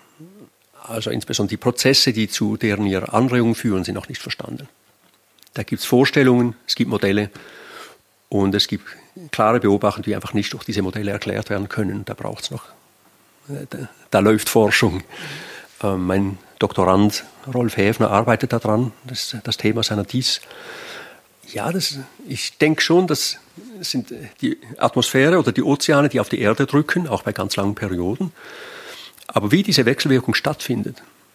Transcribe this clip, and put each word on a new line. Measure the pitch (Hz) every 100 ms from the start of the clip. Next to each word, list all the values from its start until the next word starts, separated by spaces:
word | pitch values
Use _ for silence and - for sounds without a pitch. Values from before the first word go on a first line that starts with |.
| _ - 165 202 - _ _ -
Also | - 113 113
insbesondere | 120 - 117 101
die | 110
Prozesse, | - 120 131 135 -
die | 113 107
zu | - 104 107
deren | 113 101 101
ihrer | 95 -
Anregung | 110 127 123 117 113
führen, | 123 95
sind | 87 101
noch | -
nicht | 120
verstanden. | - - - 123 139 _ _ _ _ _ _ _ _
Da | -
gibt's | 104 107 -
Vorstellungen, | 123 135 - 131 123 120 117 -
es | -
gibt | 117
Modelle | 107 101 101 104 - - - - - - - _ _ _
und | 104 98
es | 98 -
gibt | 101 - - - - 160
klare | - 107 120
Beobachtungen, | 104 101 104 101
die | 104 101
einfach | -
nicht | 107 104
durch | -
diese | - 104
Modelle | 95 98 101
erklärt | 101 - 101 107
werden | 101 101
können. | - 101 101 101
Da |
braucht's | - - - -
noch, | 127 - - _ _ _ _ _ _ -
äh, | 143 135
da, | - 131 - _
da | 104
läuft | 101 110 -
Forschung. | 120 104 - 113 90 - - 156 143 - - - -
Ähm, | 107 95 90
mein | 95 98 95 - -
Doktorand | 104 - 92 95 104 - - - -
Rolf | 127 117 -
Häfner | 101 110 113
arbeitet | 101 113 113 123
daran, | 117 113 110 123 -
das | 127 123 -
ist | 117
das | - -
Thema | 107 113
seiner | 113 107 98
Thesis. | 127 127 - - - - - - - - - _ _ -
Ja, | 104 110
das, | 180 139 139 131 - 247
ich | 127 - -
denk | 151 156
schon, | - 170 185
das | 147 - - - - 220 214
sind | 180 131 - 120 - -
die | 131 - - -
Atmosphäre | 120 - 117 131 139 180
oder | 131
die | 110
Ozeane, | 123 139 - 143 143
die | 131
auf | 104
die | 101
Erde | 101 113 135
drücken, | 143 156 - 175
auch | 101
bei | -
ganz | 107 95 -
langen | 98 104
Perioden. | 104 90 87 120 185 - - - - - - - - - -
Aber | - 101
wie | 151
diese | 202 139 120
Wechselwirkung | 139 151 131 117
stattfindet | - - 151 - 117 104 127 - _ _